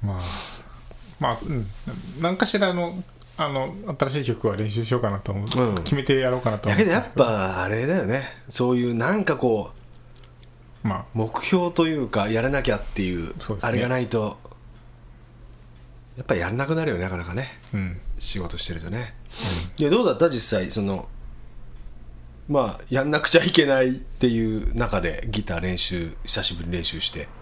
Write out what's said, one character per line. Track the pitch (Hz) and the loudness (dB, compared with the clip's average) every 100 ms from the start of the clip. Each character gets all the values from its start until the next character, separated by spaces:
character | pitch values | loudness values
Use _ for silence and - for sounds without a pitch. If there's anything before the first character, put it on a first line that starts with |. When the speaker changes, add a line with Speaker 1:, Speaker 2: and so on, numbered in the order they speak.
Speaker 1:
ま | 104 92 | -2 -2
あ、 | 87 82 - - - - - - - - | -4 -6 -8 -12 -16 -16 -16 -16 -18 -4
ま | 139 | -2
あ、 | 113 | -2
う | - | -2
ん。 | 143 101 - - 117 - 143 | -2 -4 -6 -10 -10 -10 -2
何 | 160 185 | -2 2
か | 233 | 2
し | 208 | 4
ら | 196 | 2
の、 | 180 175 185 180 - - - | 2 -2 -4 -10 -14 -16 -4
あ | 151 | -2
の、 | 139 131 196 214 143 | 0 -2 -6 -8 0
新 | 139 | 0
し | 139 | 0
い | 123 | -2
曲 | 117 117 | 0 0
は | 98 | 0
練 | 107 | -2
習 | 104 | -2
し | 113 | 0
よ | 123 | 2
う | |
か | 107 | 2
な | 98 | -2
と | - | -4
思 | 98 104 | -4 -2
う。 | 127 233 | 2 2
Speaker 2:
う | |
ん。 | 202 | 2
Speaker 1:
決 | 80 143 | 2 0
め | |
て | 131 135 | 4 4
や | 131 | 4
ろ | 127 | 2
う | |
か | 117 | 0
な | 107 | 0
と | 107 | 0
思 | 107 | 4
っ | |
て。 | 208 | 4
Speaker 2:
だ | |
け | 185 | 4
ど | - | 0
や | |
っ | |
ぱ | - 123 107 95 92 | 4 4 4 0 0
あ | 92 | 0
れ | 107 131 | 0 2
だ | 185 | 2
よ | 92 | 2
ね。 | 127 131 - - | 0 -2 -12 -10
そ | - 123 | 0 4
う | 123 | 4
い | 120 | 4
う | |
な | 117 123 | 2 2
ん | 208 | 2
か | 196 143 | 2 2
こ | 127 110 98 - - - - - - - - - - - | 4 2 0 -10 -18 -20 -20 -20 -20 -20 -20 -20 -20 -6
う、 | 110 | -2
Speaker 1:
ま | 95 | -2
あ。 | - | -4
Speaker 2:
目 | 113 110 - - | -2 -2 -2 2
標 | 185 175 | 4 4
と | 170 165 | 4 4
い | 156 | 4
う | 123 | 0
か、 | 110 101 | 2 2
や | 110 | 2
ら | 123 | 2
な | 139 | 2
き | 131 | 2
ゃ | 104 | 0
っ | |
て | - - | 0 -2
い | 92 87 | 0 0
う、 | 82 - | -4 -8
Speaker 1:
そ | - | -6
う | 104 | -4
で | |
す | |
ね。 | 120 | 0
Speaker 2:
あ | |
れ | 113 | 0
が | 120 | 2
な | 127 | 0
い | 117 | 0
と、 | 117 107 - - - - - - - - - - - - - - - - - - - | 0 -2 -6 -16 -20 -20 -20 -20 -20 -20 -20 -20 -20 -20 -20 -20 -20 -20 -20 -20 -16
や | |
っ | 131 | -2
ぱ | 92 | 0
や | 87 | 0
ん | 117 | -2
な | 139 | 0
く | 160 | 0
な | |
る | 160 | 0
よ | 95 | -2
ね、 | |
な | 92 | -2
か | 90 | -4
な | |
か | 87 | -4
ね。 | 90 131 - - | -6 -6 -10 -6
Speaker 1:
う | 101 | -4
ん。 | 95 87 - - | -4 -6 -6 -6
Speaker 2:
仕 | - 98 | -4 -4
事 | 85 82 | -4 -4
し | - | -4
て | |
る | 82 | -6
と | 82 | -6
ね。 | 104 117 - - - 101 87 87 - | -6 -6 -10 -14 -6 -4 -2 -4 0
Speaker 1:
う | |
ん。 | |
Speaker 2:
で、 | 147 | 4
ど | 190 | 6
う | 220 | 4
だ | |
っ | - | 4
た？ | 165 | 4
実 | 127 - 92 | 4 0 0
際、 | 92 | 0
そ | - | -2
の、 | 98 95 - - - - - - - - - - - - - - - | 0 -2 -6 -12 -12 -14 -14 -14 -14 -12 -14 -14 -16 -16 -16 -16 0
ま | 143 117 92 | 2 2 -2
あ、 | - | -2
や | 123 | 0
ん | 139 | 2
な | 151 | 2
く | - | 6
ち | 165 | 6
ゃ | |
い | 180 | 6
け | - 147 | 4 6
な | 135 | 6
い | 131 | 4
っ | |
て | 127 - - 127 | 2 -6 2 2
い | 113 113 110 | 4 2 0
う | 107 117 | 0 0
中 | 117 101 | 0 2
で、 | 85 78 - | 0 -2 -2
ギ | 104 | -2
タ | 104 85 | -2 -2
ー | |
練 | 90 90 | 0 0
習、 | - 90 82 80 - | 0 -2 -4 -8 -2
久 | - | 0
し | 95 85 | 0 -2
ぶ | |
り | 82 | -4
に | 87 | -2
練 | |
習 | 82 80 | -2 -2
し | - | -4
て。 | - 76 - | -4 -10 -12